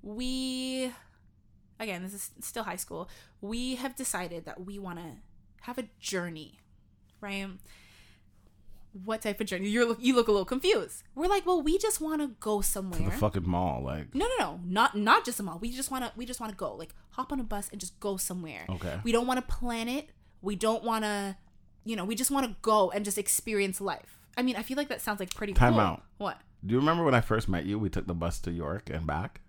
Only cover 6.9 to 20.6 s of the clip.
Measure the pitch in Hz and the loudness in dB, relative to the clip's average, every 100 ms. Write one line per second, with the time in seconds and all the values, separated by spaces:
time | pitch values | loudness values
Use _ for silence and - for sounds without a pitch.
6.9 | _ _ _ 208 196 196 190 - - - | _ _ _ -8 -6 -6 -10 -18 -20 -20
7.9 | - - - - - - _ - - - | -20 -20 -20 -20 -20 -20 _ -18 -18 -16
8.9 | 196 190 220 220 202 214 185 196 214 233 | -14 -4 -2 -2 -2 -2 -2 0 4 4
9.9 | 226 247 254 226 208 190 254 349 330 175 | 4 6 6 6 4 4 2 4 4 2
10.9 | - - - 349 403 349 359 294 370 427 | -10 -14 -2 2 4 4 2 4 2 2
11.9 | - 311 311 285 220 220 208 202 208 190 | 0 -2 -2 -2 -4 0 2 2 0 -4
12.9 | 175 95 - 107 98 87 87 90 64 65 | 0 0 2 2 2 0 2 2 0 -4
13.9 | 76 - 262 440 508 190 170 175 190 240 | -6 -4 -2 0 0 -2 -4 -2 4 4
14.9 | 208 208 370 440 233 202 180 226 254 269 | 4 4 4 4 -4 -6 -6 -6 -4 -4
15.9 | 262 240 220 247 254 226 196 165 101 160 | -4 -6 -8 -10 -6 -8 -6 -6 -6 -12
16.9 | - - - 262 285 240 190 175 202 180 | -14 -14 -8 -4 -2 -2 -4 -4 -8 -10
17.9 | - 208 190 - 180 160 104 - 90 87 | -6 -4 -2 -4 -4 -8 -10 -6 -4 -4
18.9 | 76 156 233 247 254 254 - 240 233 233 | -4 2 2 4 0 0 -2 0 -2 -2
19.9 | 262 311 - - - 190 202 | -4 -6 -18 -20 -8 -6 0